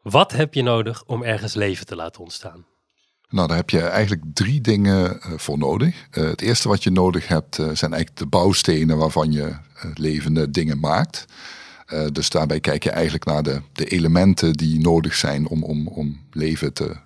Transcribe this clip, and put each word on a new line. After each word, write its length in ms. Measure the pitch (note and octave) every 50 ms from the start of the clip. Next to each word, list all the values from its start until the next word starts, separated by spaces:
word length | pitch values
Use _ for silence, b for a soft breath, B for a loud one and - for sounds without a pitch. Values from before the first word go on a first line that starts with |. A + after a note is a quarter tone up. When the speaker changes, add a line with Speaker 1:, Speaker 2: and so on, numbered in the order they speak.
Speaker 1:
Wat 300 | _ G#2 G2 C#3+ G3 -
heb 220 | - B2 D#3 D3 -
je 80 | C#3
nodig 420 | B2 B2 A#2+ A2+ G#2+ A2+ A#2 - -
om 180 | - A#2+ A#2 A#2+
ergens 300 | A#2 A2+ G2 A2 G#2+ -
leven 320 | A2 G#2 G2 F#2 - -
te 100 | - F#2+
laten 260 | E2+ E2 E2 - -
ontstaan? 440 | F2 E2+ - - - F2+ E2 F2 F2 _ _ _ _ _ _ _ _ _ _ _ _ _
Speaker 2:
Nou, 180 | - F#2 F2
daar 100 | D#2 E2+
heb 120 | E2+ F2 -
je 120 | - E2
eigenlijk 420 | E2 E2+ F#2 G2+ A2 G2 G2+ D#2+ D2+ D#2 D2+
drie 280 | - F#2 G#2+ C#3 D3
dingen, 600 | A#2 - A2 G#2 G2+ G2 G2 F#2+ F2+ F2 - -
eh, 100 | - - D#2+
voor 220 | D#2 - - C#2+
nodig. 500 | D2 D2 C#2 D#2+ G2+ C3 F3 E3+ - - _
Eh, 120 | - - D#2
het 180 | D#2 D#2 -
eerste 260 | - A2 B2 - -
wat 160 | G#2+ G2+ F#2 -
je 80 | F#2+
nodig 360 | F#2 F#2 F2+ F#2 F2 F2+ -
hebt, 320 | - F2 D#2 - - - -
eh, 60 | D#2
zijn 280 | D#2 D2+ - - - -
eigenlijk 220 | D#2 E2 - _
de 100 | - E2+
bouwstenen 720 | C#2+ - F2+ F2 G2 F2+ - - - E2 D#2 D#2+ D#2+ D#2
waarvan 340 | D2+ D#2+ D#2 - D#2+ D#2 D#2
je, 120 | D2+ D2 D2
eh, 120 | D2+ - D2 - _ _ - - E2 D2+
levende 580 | D2+ D#2 D#2 D#2 D#2 D2+ D#2 D#2 D#2+ D2+ C#2+
dingen 280 | C#2+ F2 D#2+ D#2 C#2+ C#2+
maakt. 460 | D#2 D2 D#2+ G2+ E3 D#3+ - - - B B B B B B B B B B B B
Eh, 200 | - D#2+ D#2 D#2 D2+
dus 180 | C#2+ D#2 D#2+ -
daarbij 300 | - D#2+ D#2 D2 D#2+ D#2
kijk 240 | - - D2 D2+ -
je 80 | D2+
eigenlijk 340 | - E2 E2 D#2 D#2 E2 -
naar 180 | E2 D2+ D2+ D2+
de, 180 | C#2+ C2+ C#2 - - _
de 120 | - -
elementen 680 | - - F2+ E2 D#2+ E2 F2+ F#2 G2 F2+ - - E2 D#2
die 260 | D2 D#2+ D#2 D#2 D#2
nodig 360 | D#2 F2 E2 E2 D#2+ E2 -
zijn 320 | - - D2 C#2+ C#2+ D2+
om, 160 | - E2+ D#2 D#2
om, 240 | - D#2 D2 D2+
om 340 | - - D#2+ D2 D2 D2 D2 - _
leven 420 | - D#2 D#2 D#2+ D#2+ - D#2 C#2 C2
te 220 | - D#2 D2 - - -